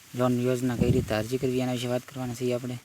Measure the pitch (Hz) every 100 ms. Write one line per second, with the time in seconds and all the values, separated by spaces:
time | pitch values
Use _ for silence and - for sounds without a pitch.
0 | - 123 127 123 123 127 127 117 120 127
1 | - 107 110 127 131 127 127 123 123 123
2 | - 131 127 120 127 123 127 123